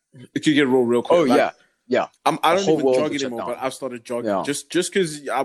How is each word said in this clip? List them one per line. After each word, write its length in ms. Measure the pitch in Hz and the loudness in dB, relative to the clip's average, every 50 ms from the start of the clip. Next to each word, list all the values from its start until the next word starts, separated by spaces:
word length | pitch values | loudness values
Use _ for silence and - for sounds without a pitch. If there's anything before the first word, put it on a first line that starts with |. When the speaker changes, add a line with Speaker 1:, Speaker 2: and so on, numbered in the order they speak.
| _ _ _ 147 123 - - | _ _ _ -20 -16 -10 -8
Speaker 1:
It 60 | - | -4
could 140 | - 156 151 | 0 2 2
get 140 | 143 147 127 | 2 4 4
real, 140 | 127 131 123 | 4 2 2
real 180 | 117 120 120 117 | 2 2 0 2
quick. 160 | - 160 175 | 2 2 4
Speaker 2:
Oh, 40 | 160 | 4
Speaker 1:
Like, 120 | 127 123 | 4 4
Speaker 2:
yeah, 140 | - 127 90 - _ _ _ _ _ _ - | 4 2 2 -2 _ _ _ _ _ _ -2
yeah. 180 | 123 113 90 - _ _ - | 0 0 0 -2 _ _ -2
Speaker 1:
I'm, 140 | 147 156 151 - | -2 -2 2 2
I 60 | 156 170 | 2 2
Speaker 2:
The 40 | 190 | 2
Speaker 1:
don't 60 | 196 | 2
Speaker 2:
whole 100 | 160 160 | 2 0
Speaker 1:
even 100 | 147 - | 2 2
Speaker 2:
world 100 | 135 127 131 | 2 2 2
Speaker 1:
jog 120 | - 151 | 0 0
Speaker 2:
would 100 | - 143 | -2 -4
shut 60 | 135 | -6
Speaker 1:
anymore, 140 | 131 120 113 | -6 -8 -8
Speaker 2:
down. 80 | 95 - | -8 -8
Speaker 1:
but 140 | 123 - 123 | -8 -6 -6
I've 120 | 131 123 | -8 -8
started 300 | - 139 131 120 120 117 | -8 -10 -10 -10 -12 -10
jogging. 260 | - 127 120 117 110 | -8 -8 -6 -4 -2
Speaker 2:
Yeah. 120 | 101 95 85 | -2 -2 -2
Speaker 1:
Just, 240 | - 143 139 - - | -4 -6 -6 -6 -4
just 240 | - 165 180 - - | -2 -2 -2 -2 0
'cause 340 | 202 185 160 151 147 147 123 | -2 -2 -2 -4 -10 -8 -6
I 160 | 107 131 135 | -4 -4 -4